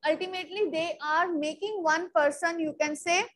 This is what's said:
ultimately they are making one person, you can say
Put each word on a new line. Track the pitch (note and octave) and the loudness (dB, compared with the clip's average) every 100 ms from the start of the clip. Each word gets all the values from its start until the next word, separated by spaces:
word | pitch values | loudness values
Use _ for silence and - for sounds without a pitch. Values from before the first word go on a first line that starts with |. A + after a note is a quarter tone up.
| D4+ | 0
ultimately | D#4 F#4 F#4 F4+ F#4+ G4+ | 0 -2 -6 -8 -2 -2
they | D#4 E4+ - | 0 -4 -4
are | D4+ D#4 F4+ | -2 0 2
making | E4 D4+ D#4 G4+ G#4+ | 0 -2 -4 -4 -2
one | D#4+ D#4 F4 | 2 2 2
person, | E4+ D4 C#4+ E4+ E4+ | 2 2 2 -2 -2
you | D#4 D4+ | -4 0
can | D4+ | -2
say | D4+ - F4 A#4+ | -2 2 2 2